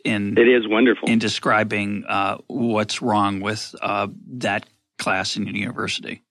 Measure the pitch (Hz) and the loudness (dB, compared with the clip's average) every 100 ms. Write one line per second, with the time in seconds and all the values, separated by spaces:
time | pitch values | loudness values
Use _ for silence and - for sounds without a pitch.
0 | - 107 101 110 117 123 107 110 123 104 | -4 -2 2 4 6 6 4 4 4 4
1 | 117 113 110 - 135 107 110 107 101 101 | 2 2 2 -2 2 2 2 -2 -4 -6
2 | - 101 98 - - 123 117 107 104 - | -4 -2 -2 -4 -6 -4 0 0 -2 -2
3 | 123 104 101 101 101 107 - - - 101 | 2 2 2 0 -4 -6 -8 -8 -4 -2
4 | 98 - - 127 113 104 - _ _ - | -4 -8 -14 -6 -2 -2 -6 _ _ -6
5 | - 95 101 - 101 104 104 - 101 - | -2 -2 -2 -4 -4 -4 -6 -6 -6 -6
6 | - - _ | -8 -14 _